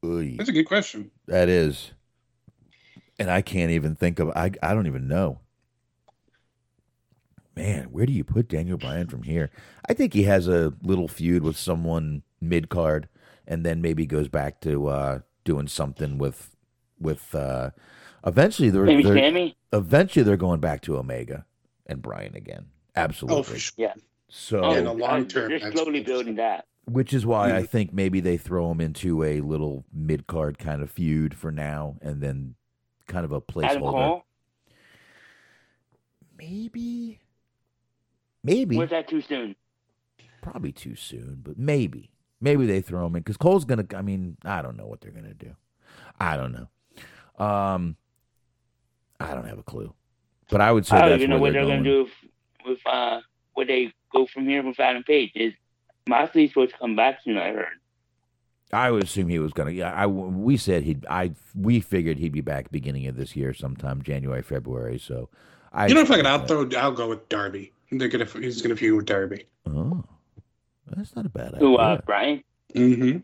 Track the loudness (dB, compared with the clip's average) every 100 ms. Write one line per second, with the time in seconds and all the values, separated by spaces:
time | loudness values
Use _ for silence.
0 | -2 -2 -2 -4 -2 0 2 2 -2 -10
1 | -14 _ -2 4 6 6 4 -2 -12 -20
2 | _ _ _ _ _ _ _ _ _ -20
3 | _ _ 0 0 0 0 2 2 0 0
4 | -2 0 -2 0 -2 -2 -2 0 0 -4
5 | -2 0 0 -4 _ _ _ _ _ _
6 | _ _ _ _ _ _ _ _ _ _
7 | _ _ _ _ _ -8 -4 -4 -6 -2
8 | 0 0 -2 0 0 -2 -4 -4 -6 -6
9 | -6 -8 -4 -2 -2 -8 -20 -14 -4 0
10 | 2 4 6 6 6 4 2 0 0 0
11 | 0 -2 2 2 2 -2 -4 -2 0 -2
12 | -2 -6 -10 _ 0 0 0 0 2 0
13 | -4 _ _ _ -8 -4 -2 0 0 0
14 | -2 -2 -2 -2 -4 -6 -4 -2 0 -2
15 | -2 -6 -10 _ -4 -4 -4 -6 -6 -4
16 | -6 -2 -4 -6 -20 _ _ _ _ _
17 | -6 -6 -6 -6 -4 -4 -6 -10 _ -20
18 | -20 _ 0 4 4 6 4 6 6 8
19 | 8 8 6 2 -2 -4 _ -2 4 4
20 | 6 4 6 4 2 0 0 -4 -4 -4
21 | -4 -8 -8 -10 -14 _ _ _ -14 -12
22 | -10 -12 -12 -14 -16 -16 -18 _ _ -2
23 | -2 -4 -2 -2 -2 -8 -10 -4 -4 -4
24 | _ _ _ -20 -4 0 2 2 0 -2
25 | -2 0 0 -4 -2 -4 -2 -2 -2 -2
26 | -2 -4 -4 -2 -2 -4 -10 _ -4 0
27 | 2 0 2 2 4 2 0 -2 0 0
28 | 0 2 2 0 0 -2 -2 -2 -4 -4
29 | -2 0 0 0 -2 -2 -4 -6 -12 -8
30 | -2 -2 -2 -4 -4 -4 -6 -6 -8 -4
31 | 0 0 -2 -4 -10 -8 -8 -8 -10 -10
32 | -10 -6 -6 -6 -10 -14 _ _ _ _
33 | -10 -8 -6 -6 -8 -4 -2 0 -2 0
34 | 0 -2 _ _ _ _ _ _ _ _
35 | _ _ _ _ _ _ _ _ _ _
36 | _ _ _ _ -14 -12 -10 -10 -8 -8
37 | -10 -14 _ _ _ _ _ _ _ _
38 | _ _ _ _ 0 0 2 0 0 -2
39 | -2 -4 -2 -6 -6 -12 _ _ _ _
40 | _ _ _ _ -16 -10 -10 -10 -16 -16
41 | -16 -16 -16 -16 -16 -6 0 0 0 -6
42 | -20 _ _ _ 2 4 4 2 0 -4
43 | -2 -4 -6 2 4 4 2 -2 -2 -6
44 | -6 -4 -6 -10 -8 -6 -6 -12 -14 -16
45 | -18 -18 -18 -18 -20 -20 _ _ _ -20
46 | -20 -6 -2 -2 -4 -8 -14 _ _ -20
47 | -20 -20 _ _ -2 0 0 0 -4 -8
48 | _ _ _ _ _ _ _ _ _ _
49 | _ _ -10 -8 -10 -14 -14 -12 -12 -16
50 | _ _ _ _ _ 4 6 6 6 6
51 | 8 6 4 4 4 2 2 2 4 2
52 | 2 -6 _ _ _ _ -8 -6 -2 -2
53 | -2 -4 -8 _ _ -6 0 0 0 _
54 | _ 0 0 0 -2 0 -2 0 0 0
55 | 2 2 2 -2 -4 -4 _ _ _ _
56 | 0 2 4 4 6 6 2 0 -4 2
57 | 2 2 -4 -2 -2 -4 -8 -10 _ _
58 | _ _ _ _ _ _ _ 0 2 2
59 | 0 -2 0 0 -2 -2 -4 -2 -4 0
60 | 0 0 -4 -2 2 2 4 0 2 -4
61 | -4 -4 -4 -6 -14 -4 2 2 2 0
62 | 0 -2 -4 -4 -4 -6 -6 -8 -6 -6
63 | -6 -8 -8 -6 -6 -6 -8 -8 -6 -6
64 | -6 -6 -4 -6 -6 -6 -6 -8 -6 -8
65 | -8 -10 -10 _ _ _ _ -2 4 6
66 | 6 4 4 2 2 0 0 0 0 -2
67 | -6 -6 -6 -6 -4 -8 -14 _ _ -4
68 | -2 -2 -4 -6 -8 -4 -4 0 2 2
69 | 2 -2 -2 -6 -12 _ -6 -4 -2 -4
70 | -6 -16 _ -20 _ _ _ _ -14 -10
71 | -10 -8 -8 -8 -8 2 6 6 6 2
72 | 0 0 0 -2 _ _ _ 4 4 6
73 | 2 0